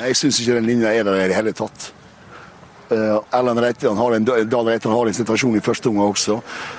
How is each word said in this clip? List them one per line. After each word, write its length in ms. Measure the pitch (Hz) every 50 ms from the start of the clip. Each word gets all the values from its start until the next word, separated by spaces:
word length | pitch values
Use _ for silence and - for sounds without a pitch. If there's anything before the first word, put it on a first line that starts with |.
Jeg 160 | 214 131 123
synes 240 | - - 143 113 -
ikke 140 | 117 120 123
den 100 | 117 113
linja 220 | 113 123 120 113 107
er 140 | 110 117 107
der 100 | 101 95
i 140 | 95 95 92
det 80 | 90
hele 160 | 101 110 110 -
tatt. 380 | - 110 110 - - - - - - - - - - - - - - - - - - - - - - - -
Eh, 280 | 120 110 110 110 107 107 - - - 123
Erlend 220 | 127 123 117 117
Reitan 320 | 120 123 117 - 143 120 104
har 200 | 101 120 123 117
en, 80 | 110 110
Dahl 420 | 123 127 113 107 113 127 120 117
Reitan 240 | 113 113 110 - 113
har 160 | 110 120 120
en 80 | 110 95
situasjon 400 | - 113 104 113 107 - 123 110
i 40 | 104
første 240 | - 123 113 - - 127
omgang 200 | 107 101 101 104
også, 300 | 98 - - - 107 117 - - - - - - -